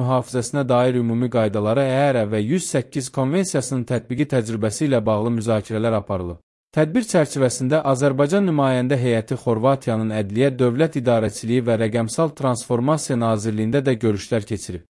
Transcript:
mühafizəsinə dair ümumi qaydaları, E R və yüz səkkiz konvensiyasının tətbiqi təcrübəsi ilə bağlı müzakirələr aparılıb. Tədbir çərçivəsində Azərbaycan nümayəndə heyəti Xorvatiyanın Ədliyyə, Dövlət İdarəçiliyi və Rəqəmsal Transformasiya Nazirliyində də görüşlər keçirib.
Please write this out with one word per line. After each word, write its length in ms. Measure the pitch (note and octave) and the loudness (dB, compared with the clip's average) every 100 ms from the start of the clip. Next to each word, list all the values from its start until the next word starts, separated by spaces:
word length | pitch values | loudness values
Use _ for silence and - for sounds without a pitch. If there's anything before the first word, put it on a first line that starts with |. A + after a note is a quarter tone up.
mühafizəsinə 640 | B2 C3 A#2+ B2+ A2+ C#3+ C3 | 0 0 -2 -4 -2 -2 2
dair 320 | B2 B2+ B2 | 4 4 2
ümumi 320 | A#2 A#2 B2 | 0 0 0
qaydaları, 560 | A#2+ G#2+ G#2+ G#2 B2 C3+ | 0 0 0 0 2 2
E 240 | C3 C#3+ B2+ | 2 2 2
R 80 | G#2 | 0
və 80 | G#2+ | 0
yüz 300 | G#2+ F3+ - | 0 -2 -2
səkkiz 380 | C#3 - C#3 B2+ | -4 -2 -6 -6
konvensiyasının 720 | C#3 C3 F3+ F3+ C#3+ - C3 A2+ | -2 0 0 0 -2 -2 -4 -2
tətbiqi 400 | A#2+ - B2 D3 | -4 -2 -2 0
təcrübəsi 560 | C3 A2 A2+ A2 - D3+ | 0 0 -2 -2 0 0
ilə 140 | B2 A2 | 2 2
bağlı 300 | G#2+ A#2 A#2 | 0 0 -2
müzakirələr 640 | A2 A2 - A2 A2+ A2 | 0 -2 -2 -2 0 0
aparılıb. 400 | - F#2+ F2 E2 _ _ _ - | -2 -4 -4 -10 _ _ _ 0
Tədbir 300 | D#3 A3+ A3 | 0 0 0
çərçivəsində 680 | F3+ D3 C#3+ B2+ - B2+ D#3 C#3+ | 2 2 2 0 0 0 2 2
Azərbaycan 560 | C3 C#3+ C3+ C#3+ G3 | 2 2 2 2 2
nümayəndə 540 | F#3+ D3+ C3+ B2+ B2+ C3+ | 2 2 2 2 0 0
heyəti 380 | B2 A2+ A2 C3 | 2 0 -2 -4
Xorvatiyanın 680 | B2 G#2+ B2+ C3+ - A2 A2 | -2 2 2 2 0 -2 -2
Ədliyyə, 380 | G#2+ G2+ G#2+ C#3 B2+ | -2 -2 0 0 2
Dövlət 380 | B2 B2 D#3+ D3 | 0 2 0 0
İdarəçiliyi 640 | B2 A2+ A2 A2+ A2+ B2 | 2 2 0 -2 -2 0
və 140 | A#2 A2+ | 2 0
Rəqəmsal 540 | A2+ A#2 A2+ - E3 C#3+ | 0 -2 -2 -2 -2 -2
Transformasiya 800 | C3+ A#2 - A#2+ C3 D#3 - B2 | -2 -2 -2 0 0 0 -2 -2
Nazirliyində 580 | A2+ G#2+ A2 G#2+ A2 C#3 | 0 0 -2 -2 0 0
də 140 | C3+ A#2+ | 0 0
görüşlər 420 | A2+ G2+ - A2+ | 0 0 -2 -4
keçirib. 400 | G2 G#2+ - F2 - | -4 -8 -8 -12 -14